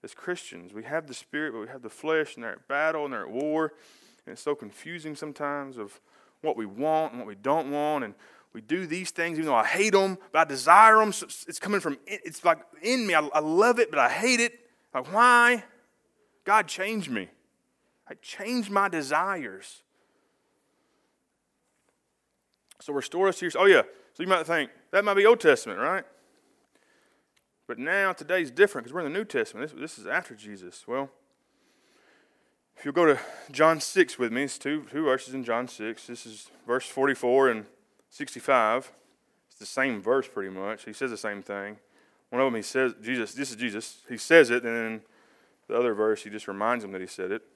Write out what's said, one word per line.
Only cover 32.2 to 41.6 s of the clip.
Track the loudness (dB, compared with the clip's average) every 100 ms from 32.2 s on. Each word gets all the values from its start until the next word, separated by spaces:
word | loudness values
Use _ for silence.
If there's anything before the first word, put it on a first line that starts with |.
| _ _ _ _ _ _
if | -4
you'll |
go | 2 4
to | 4 -2 -16 -14
John | 4 4 4
six | -2 2 2 2
with | -4
me, | -2
it's | -4 -6
two, | -6 -6 -6
two | -2
verses | 0 0 -2
in | -10
John | -4 -4 -4
six. | -8 -10 -10 -14
This | -16 -16
is | -20 -20 _ -4
verse | -4 -4
forty-four | 0 0 2 2 4 4
and | 2 -8 _ _ _ _
sixty-five. | -16 -14 -10 2 4 4 0 -4 _ _ _ _ _ _
It's | _
the | -10
same | -4 -2 -2
verse | -2 -2 -2
pretty | -10 -10
much. | -8 -8 -10 -12
He |
says | -10 -8
the | -6
same | -8 -10
thing. | -10 -10